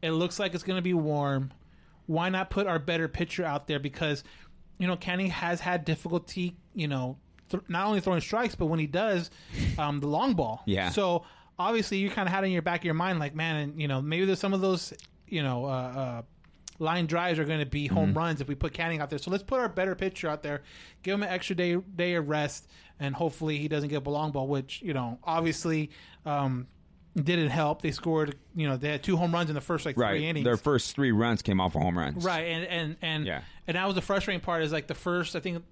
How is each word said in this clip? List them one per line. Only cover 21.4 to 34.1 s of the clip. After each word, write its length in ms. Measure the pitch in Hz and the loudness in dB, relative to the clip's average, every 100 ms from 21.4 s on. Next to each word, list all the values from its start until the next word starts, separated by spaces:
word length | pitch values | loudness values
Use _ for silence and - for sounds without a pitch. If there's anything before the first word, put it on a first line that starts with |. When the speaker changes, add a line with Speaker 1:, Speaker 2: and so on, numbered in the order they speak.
| - 180 | -2 0
Speaker 1:
day, 180 | 180 175 | 2 2
day 380 | 190 185 175 | -2 -2 0
of 160 | 175 147 | 2 2
rest, 400 | 151 147 - - - - - | 0 0 -4 -16 -20 -20 -6
and 120 | 143 | -4
hopefully 440 | 139 165 - 156 147 | 0 -2 -2 -2 -2
he 100 | 147 | 0
doesn't 220 | 151 143 | 0 0
get 180 | 147 135 | -2 -2
a 20 | |
long 220 | 147 156 | 0 0
ball," 160 | 143 135 | -2 0
which, 340 | 139 135 - | -2 -2 -8
you 120 | 202 | -4
know, 260 | 139 120 117 - | -2 -2 -6 -2
obviously, 640 | 165 165 160 170 160 151 - - - - | 0 2 0 0 0 -2 -8 -20 -14 -4
um, 420 | 147 139 127 127 - - - - - | 0 0 0 -6 -16 -20 -20 -8 -2
didn't 340 | 147 175 151 | 0 2 2
help. 320 | 135 151 147 | 2 0 0
They 100 | 160 | -2
scored, 440 | 135 170 160 151 131 - 170 | -2 0 2 0 -4 -10 -4
you 120 | 151 | -2
know, 80 | 131 | 0
they 120 | 147 | -2
had 140 | 147 | -2
two 140 | 143 180 | 2 2
home 160 | 175 | 2
runs 160 | 170 170 | 2 0
in 60 | 147 | -2
the 60 | |
first, 240 | - 165 165 | -2 -2 -2
like, 120 | 123 | 0
Speaker 2:
Right. 140 | 113 98 | 2 2
Speaker 1:
three 80 | 156 | 0
innings. 160 | 160 120 | 2 2
Speaker 2:
Their 100 | 113 | 4
first 400 | - 135 - - | 4 2 2 2
three 160 | 139 | 4
runs 300 | 107 117 110 | 6 4 2
came 180 | - 98 | 2 4
off 160 | 92 - | 4 2
of 60 | |
home 160 | 90 87 | 2 2
runs. 260 | 73 73 | 0 0
Speaker 1:
Right, 200 | 175 165 170 | 0 0 -2
and, 160 | 165 180 | -4 -2
and, 300 | 170 160 165 | -2 -4 -4
and, 240 | 170 156 147 | -4 -2 -2
Speaker 2:
Yeah. 160 | 73 - - - | -4 -8 -14 -4
Speaker 1:
and 80 | 175 | 0
that 100 | 190 | 0
was 80 | 190 | 0
the 60 | |
frustrating 380 | - | 2